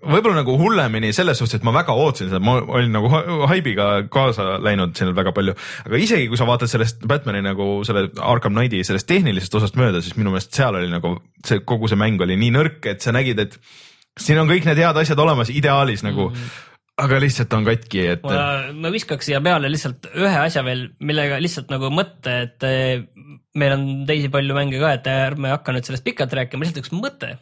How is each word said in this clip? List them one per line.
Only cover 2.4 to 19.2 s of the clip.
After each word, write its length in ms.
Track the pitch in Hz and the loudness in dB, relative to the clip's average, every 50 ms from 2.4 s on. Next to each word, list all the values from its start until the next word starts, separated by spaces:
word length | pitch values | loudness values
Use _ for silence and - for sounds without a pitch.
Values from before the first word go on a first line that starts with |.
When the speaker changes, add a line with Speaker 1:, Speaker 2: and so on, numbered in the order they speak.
Speaker 1:
ma 160 | 92 110 127 127 - | 2 2 2 2 0
olin 240 | - - 127 123 117 110 107 | 0 0 0 0 2 2 2
nagu 160 | 104 120 131 | 2 4 4
ha-, 100 | 160 165 175 175 156 143 135 175 | 2 2 0 -2 0 2 2 2
haibiga 380 | 190 170 135 104 98 101 101 104 101 101 107 | 2 2 0 0 0 2 2 2 0 0 0
kaasa 460 | - 139 135 131 113 98 101 95 95 92 - | 0 2 2 2 2 0 -2 -2 -2 0 0
läinud 320 | 107 104 98 92 90 82 - | 0 2 2 0 -2 -2 -2
sinna 160 | 104 92 90 | -2 0 0
väga 220 | 92 95 92 87 101 | 0 0 0 0 0
palju, 160 | 98 95 90 - - - - - - | 0 0 -2 -4 -8 -14 -14 -14 -8
aga 160 | - 107 135 | -2 0 0
isegi 240 | 190 220 233 185 131 113 117 | 2 2 2 2 2 0 0
kui 80 | 117 | 0
sa 80 | 127 117 | 2 2
vaatad 220 | 123 120 123 117 - | 2 0 0 0 0
sellest 320 | 117 110 110 117 - - | 0 0 0 -2 -4 -2
Batmani 400 | 110 139 147 139 120 101 101 98 | -2 -2 0 0 -4 -4 -2 -2
nagu 240 | 98 98 95 101 98 101 101 104 | -2 -2 -2 -2 -2 -2 -2 -2
selle 220 | 107 110 101 95 95 - - - | -2 0 0 0 -2 -4 -4 0
Arkham 320 | - 120 117 - 107 101 110 | 0 0 2 2 0 0 2
Knighti 240 | 123 127 117 95 90 - | 0 0 0 -2 -2 -2
sellest 160 | 104 98 - - 175 | -2 -4 0 2 2
tehnilisest 480 | 196 190 143 101 92 92 92 - 104 | 2 2 2 0 -2 -4 -2 0 0
osast 160 | 110 95 - - | 0 0 2 2
mööda, 240 | 127 117 92 87 | 2 2 2 0
siis 160 | 85 90 - - | -2 -4 -4 -2
minu 160 | 107 101 95 | -2 0 0
meelest 240 | 92 - - - - | -2 -4 -4 -2 0
seal 240 | 139 123 101 92 | 0 2 2 0
oli 80 | 90 87 | -2 -2
nagu 300 | 87 87 85 87 90 87 _ _ _ _ - | -4 -2 -2 -2 -4 -4 _ _ _ _ -4
see, 160 | - 117 101 | -2 -2 -2
kogu 320 | 101 - 123 113 110 110 104 | 0 -2 -2 0 0 0 2
see 80 | 101 | 2
mäng 160 | 107 110 110 95 90 | 2 2 2 2 0
oli 160 | 90 92 95 | 0 2 2
nii 140 | 110 120 117 135 | 2 2 4 4
nõrk, 320 | 156 160 156 - - 110 | 2 2 0 -4 -6 -6
et 160 | 101 98 - | -6 -4 -2
sa 80 | 123 117 | 0 0
nägid, 320 | 123 135 131 117 104 104 | 0 0 0 0 -2 -2
et 140 | 98 - - _ - - - - - - _ _ _ _ - | -4 -6 -16 _ -20 -20 -20 -20 -20 -20 _ _ _ _ -10
siin 240 | - - 151 156 | 0 2 4 4
on 80 | 160 156 | 4 4
kõik 160 | 170 185 165 | 2 4 4
need 160 | 165 156 143 | 2 4 4
head 160 | 165 170 160 156 | 4 4 4 2
asjad 220 | 160 147 160 139 | 2 2 4 4
olemas 320 | 151 165 156 127 117 107 123 | 4 4 4 2 2 0 0
ideaalis 480 | 151 139 143 139 139 139 131 110 98 | 0 2 4 4 4 2 2 0 -2
nagu, 300 | - 104 98 101 98 90 120 | -4 -4 -2 -2 -2 -2 -4
Speaker 2:
Mhm. 220 | 123 123 123 - - - - - _ _ _ _ | -6 -10 -12 -14 -16 -20 -20 -20 _ _ _ _
Speaker 1:
aga 220 | - - 135 131 135 | -4 0 2 2 4
lihtsalt 320 | 135 143 135 - 120 - | 4 2 2 0 -2 0
on 140 | - 110 107 107 | 0 0 2 2
katki, 380 | 113 113 - - - 95 92 85 | 0 0 -2 -4 -2 0 0 0
et 140 | 87 85 - | 0 -2 -2
Speaker 2:
Ma, 480 | - - 143 143 143 143 139 135 131 | -2 -2 0 0 -2 -2 -4 -6 -8
ma 160 | 147 151 160 165 | -10 -8 -6 -4
viskaks 400 | 190 220 - - 156 135 | -4 -4 -4 -6 -8 -6